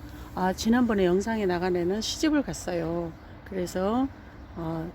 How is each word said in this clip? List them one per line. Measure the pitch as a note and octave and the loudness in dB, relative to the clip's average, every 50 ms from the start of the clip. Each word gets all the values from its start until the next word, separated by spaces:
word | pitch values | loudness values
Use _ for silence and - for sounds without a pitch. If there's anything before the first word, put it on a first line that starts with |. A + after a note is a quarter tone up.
| - - - - - - - | -10 -14 -14 -14 -14 -8 -4
아, | F3+ F#3 F#3 F#3 | 0 0 0 0
지난번에 | - - A3 A#3 B3+ B3 A3+ A3 G3 F#3 | 0 2 4 4 6 6 4 4 4 6
영상에 | F3 F3 F#3+ G3+ A3+ A3+ A3 G#3 | 6 6 4 2 0 -2 0 2
나간 | F#3 F3+ E3+ F3+ F#3 F3+ | 2 2 2 2 2 2
애는 | F3+ E3+ F3+ G3 A3 | 2 2 2 0 0
시집을 | A3 - - - - D#4 D4+ D4 C4+ | -2 -4 -2 0 2 2 4 2 0
갔어요. | - D3+ - - - F3+ E3+ E3 D#3+ E3+ E3+ E3+ E3 E3 - - - - - - | 0 -4 -6 -6 -4 -2 -2 -2 -2 -2 -2 -4 -6 -8 -12 -16 -18 -18 -16 -14
그래서, | - G3+ F#3 F3+ E3+ - F3+ F#3 G3+ A3+ B3+ C4 C4+ - - - - - - - - - | -8 -4 -4 -4 -2 -2 0 0 2 2 2 0 0 -2 -8 -18 -18 -18 -18 -16 -12 -10
어, | F3 E3+ D#3+ E3 D#3+ D#3+ F3 | -6 -4 -4 -4 -4 -6 -8